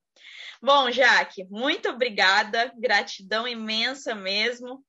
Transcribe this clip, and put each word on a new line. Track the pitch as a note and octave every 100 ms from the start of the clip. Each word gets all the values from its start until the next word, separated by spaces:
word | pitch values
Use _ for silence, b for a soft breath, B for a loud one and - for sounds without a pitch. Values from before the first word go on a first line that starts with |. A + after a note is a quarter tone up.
| _ _ B B B B
Bom, | A#3+ C#4 B3
Jaque, | A#3+ A#3+ G3 F3 - F#3
muito | G3+ C#4 F#4+ G#4
obrigada, | B3 B3+ G3+ F#3+ G#3 G#3 A3+ B3+ B3
gratidão | A3+ G3+ G#3+ - F#3+ A3 B3
imensa | A#3 A3 A3 A#3+ C#4 D4
mesmo | G#3+ F#3+ G3+ A3 B3 B3 C4+